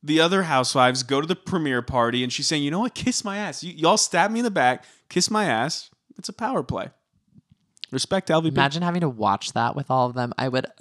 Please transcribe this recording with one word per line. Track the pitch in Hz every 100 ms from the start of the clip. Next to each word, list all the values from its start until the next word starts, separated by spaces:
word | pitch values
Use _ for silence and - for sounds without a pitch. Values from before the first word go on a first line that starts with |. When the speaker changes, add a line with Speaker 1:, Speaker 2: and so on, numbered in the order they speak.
Speaker 1:
the | 147 156
other | 165 190
housewives | 175 139 123 143 127 127
go | 127 135
to | 156
the | 180
premiere | - 180 151 123
party, | 120 131 117 123
and | 127
she's | 123 139
saying, | 156
"You | 143
know | 165
what? | 233 -
Kiss | - 247 208
my | 202
ass. | 202 143
Y-, | 175 165
y'all | 160 165
stab | - 180 190
me | 226
in | 240
the |
back, | 190 127 127 - _ _
kiss | - 180
my | 214 196
ass." | 113 131 - - _ _ -
It's | -
a |
power | - 233 254
play. | 131 104 104 _ _ _ _ _ _ _ _ _ -
Respect | 131 - 190 -
L | 160
V | 160
P. | 139
Speaker 2:
Imagine | 139 151
having | 175 175
to | 165
watch | 117 104 98 -
that | - 117 -
with | 139
all | 131 127
of |
them. | 123 120 -
I | 131
would, | 127 127
Speaker 3:
Ugh. | _